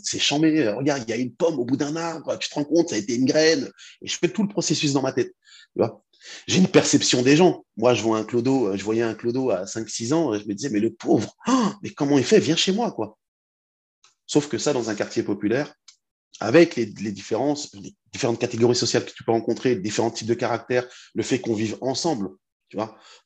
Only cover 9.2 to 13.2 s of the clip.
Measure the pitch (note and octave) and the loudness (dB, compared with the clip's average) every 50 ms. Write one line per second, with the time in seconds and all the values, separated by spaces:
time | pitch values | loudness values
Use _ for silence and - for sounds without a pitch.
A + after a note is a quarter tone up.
9.2 | - A#2 A#2+ C3 C3 B2+ G2+ F2+ F#2 G2+ - A2+ A2+ A2 - - A#2 A2+ D3 E3 | -4 -4 -2 -2 0 0 -2 -2 -4 -6 -8 -8 -8 -8 -8 -8 -4 -2 0 0
10.2 | E3 C3+ G#2+ G#2 G2+ A2 G#2+ G2 A#2 C#3+ G#2+ G2+ G#2+ A2+ G#2 - - B2+ D#3+ B2+ | 0 0 -2 -4 -4 -6 -8 -6 -6 -4 -2 -2 -2 -2 -4 -4 0 0 2 2
11.2 | G#2 - - _ - - B3+ C4 A3+ F#3+ - - - G#2 - - D3+ C#3 C#3+ C#3 | 0 -2 -8 _ -2 0 2 2 2 0 -2 -4 -10 -12 -6 -4 0 2 4 4
12.2 | B2 - A3 G3+ - A#2+ D#3+ E3 - - F#3+ G#3+ A#3+ G3 - - A2 G#2 - _ | 4 6 4 4 6 4 2 0 2 0 0 0 -2 -4 -4 -6 -8 -8 -8 _